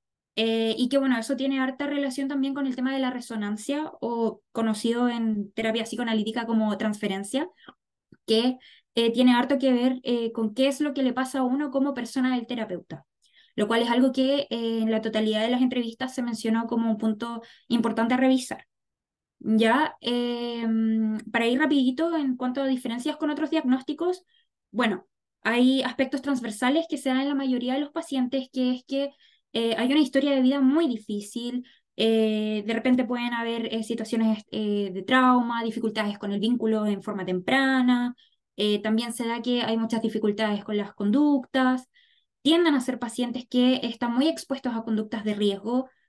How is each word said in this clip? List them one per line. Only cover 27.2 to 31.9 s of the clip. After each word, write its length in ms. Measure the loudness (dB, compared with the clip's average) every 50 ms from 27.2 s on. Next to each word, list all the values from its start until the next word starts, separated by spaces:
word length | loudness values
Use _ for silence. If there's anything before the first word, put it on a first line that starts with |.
en 80 | 0 0
la 60 | -2
mayoría 380 | -2 0 0 0 0 0 -2 -2
de 60 | -2
los 120 | -2 -4
pacientes, 580 | -6 -8 -8 -4 -2 -2 -2 0 -2 -4 -4 -4 -2
que 180 | -2 0 0 0
es 80 | -2 -4
que, 260 | -4 -4 -2 -2 -4 -6 _ _ _ _ _ _ _ -4
eh, 220 | -2 -2 0 0 0
hay 140 | 2 2
una 100 | 4 4
historia 300 | 4 4 2 2 2 2
de 100 | 4 4
vida 200 | 4 4 4 4
muy 260 | 4 4 4 4 2 2
difícil, 800 | 0 -4 -6 -6 -8 -8 -8 -8 -8 -8 -6 -6 -6 -8 -8 -10 _ _ _ _